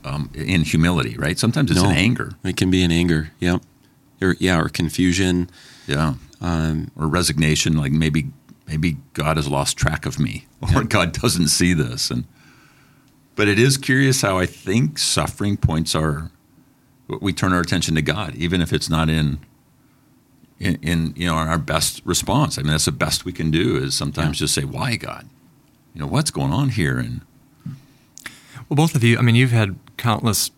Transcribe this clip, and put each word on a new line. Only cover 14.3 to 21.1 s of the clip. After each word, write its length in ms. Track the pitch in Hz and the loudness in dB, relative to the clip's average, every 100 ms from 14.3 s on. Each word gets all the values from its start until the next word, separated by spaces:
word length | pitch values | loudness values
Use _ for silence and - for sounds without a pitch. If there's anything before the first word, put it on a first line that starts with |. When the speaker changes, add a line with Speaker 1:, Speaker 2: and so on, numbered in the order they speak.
| 92 | 0
Speaker 1:
I 80 | 87 | -2
think 520 | - 92 107 151 - | -4 0 2 2 -2
suffering 580 | - - 76 - 101 104 | -2 0 -2 -2 -4 0
points 380 | - 80 80 | 0 0 0
our, 360 | 80 78 73 80 _ _ _ _ _ _ _ - | 0 0 -2 -8 _ _ _ _ _ _ _ -12
we 240 | - 98 | -4 -4
turn 200 | 87 92 | 0 2
our 80 | 90 | 2
attention 340 | 85 90 - | 2 0 2
to 80 | 78 | 0
God, 320 | 73 85 85 | 0 -2 -6
even 260 | - 85 90 | -4 -2 0
if 120 | 82 | 0
it's 160 | 76 - | -2 0
not 180 | 80 80 | 0 2
in 300 | 80 76 69 - _ _ _ _ _ _ _ _ _ _ _ | 2 0 -2 -10 _ _ _ _ _ _ _ _ _ _ _
in, 140 | 98 82 | -4 -2
in, 300 | 80 85 80 | 0 0 -2